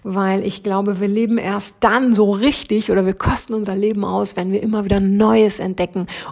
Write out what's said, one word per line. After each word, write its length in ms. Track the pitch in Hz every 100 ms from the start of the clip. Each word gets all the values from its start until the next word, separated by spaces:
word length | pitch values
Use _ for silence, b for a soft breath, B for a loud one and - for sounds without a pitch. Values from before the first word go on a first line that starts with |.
Weil 420 | 208 190 190 190
ich 200 | 196 190
glaube, 340 | 214 196 202 190
wir 80 | 202
leben 320 | 208 226 226
erst 380 | - 202 - -
dann 360 | 226 226 254
so 180 | 214 202
richtig 580 | 202 254 277 - 214 220
oder 160 | 196 185
wir 80 |
kosten 400 | 190 - 262 -
unser 220 | 220 202 190
Leben 280 | 208 208
aus, 320 | 190 190 202 -
wenn 140 | 180
wir 100 | 196
immer 240 | 220 214
wieder 140 | 196 202
Neues 640 | 196 202 214 226 214 -
entdecken. 480 | 185 185 180 185 175 B B